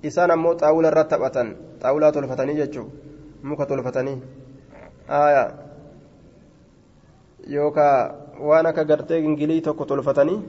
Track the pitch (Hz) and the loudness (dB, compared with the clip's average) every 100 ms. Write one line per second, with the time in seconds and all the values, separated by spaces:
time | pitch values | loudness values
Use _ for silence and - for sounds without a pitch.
0 | 151 151 175 165 165 165 151 160 160 156 | -4 0 2 2 2 2 2 4 4 2
1 | 156 156 131 127 113 - - - 127 147 | 2 0 -2 -2 -4 -8 -20 -6 -2 4
2 | 151 151 131 127 135 151 139 127 110 - | 2 2 -6 -4 -4 -4 -4 -8 -14 -18
3 | - - - - 139 147 139 135 127 127 | -20 -20 -20 -16 -12 -6 -4 -4 -4 -4
4 | 135 131 - - - - - - - - | -4 -8 -14 -20 -20 -20 -20 -20 -20 -20
5 | - 143 147 143 117 - - - - - | -4 2 4 4 2 -6 -20 -20 -20 -20
6 | - _ - _ - _ _ _ _ _ | -20 _ -20 _ -20 _ _ _ _ _
7 | _ _ _ _ - 143 147 151 147 135 | _ _ _ _ -8 -2 0 2 4 4
8 | 110 - - - 147 160 165 160 151 151 | 0 -8 -20 -8 2 4 4 0 0 0
9 | 151 165 151 147 151 160 160 - 139 139 | 0 -2 -2 -2 0 -2 -2 -6 -4 -4
10 | 139 139 147 202 | 0 0 0 -2